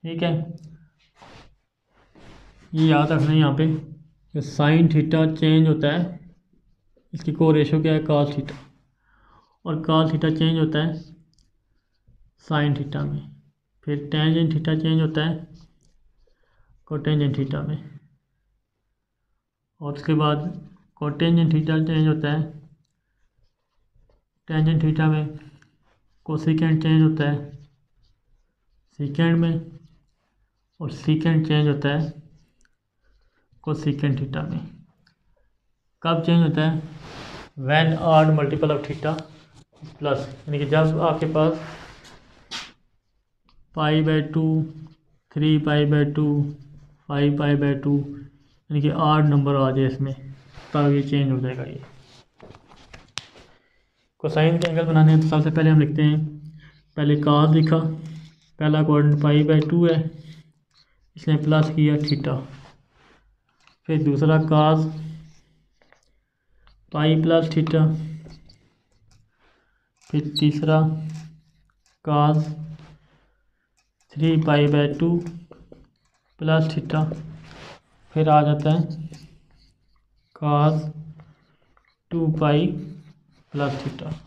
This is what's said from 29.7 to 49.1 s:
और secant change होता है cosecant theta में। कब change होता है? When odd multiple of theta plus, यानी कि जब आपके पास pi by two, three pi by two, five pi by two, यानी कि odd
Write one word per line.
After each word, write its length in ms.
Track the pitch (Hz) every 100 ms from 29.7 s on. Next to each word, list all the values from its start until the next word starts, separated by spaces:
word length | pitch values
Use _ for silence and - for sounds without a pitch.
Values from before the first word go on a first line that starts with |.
| - _ _ _ _ _ _ _ _ _ _
और 120 | 151
secant 520 | - - 156 165 160 156
change 200 | 151 147
होता 200 | 143 143
है 220 | 147 156 - - _ _ _ _ _ _ _ _ _ _ _ _ _
cosecant 540 | - 156 151 143 147 127
theta 240 | 139 -
में। 160 | 156 - - - - _ _ _ _ _ _ _ _ _ _ _
कब 200 | 165 165
change 200 | 165 170
होता 200 | 165 151
है? 200 | 156 156 - - - - - - - -
When 320 | 131 151 160 160 170
odd 220 | 156 156
multiple 380 | 151 143 156 151
of 100 | 143
theta 280 | - - 151 160 - - _ _ _ _ 156 -
plus, 200 | 147 127
यानी 400 | - - - 147
कि 80 | 143
जब 340 | 156 160 160
आपके 240 | 170 156 156
पास 320 | 156 156 160 - - - - - - _ _ _ - - _ _ _ _ _ _ _ _ _ _
pi 280 | - 151 156
by 160 | 156 156 151
two, 100 | 165 160 160 151 - - _ _ _ _ -
three 200 | 151 156
pi 260 | 151 147 147
by 180 | 147 147
two, 120 | 147 151 147 143 - - - - _ _
five 300 | 143 143 143
pi 180 | 143 143
by 160 | 143 139
two, 140 | 143 143
यानी 840 | 135 - - _ _ _ _ 147
कि 80 | 147
odd 360 | 151 156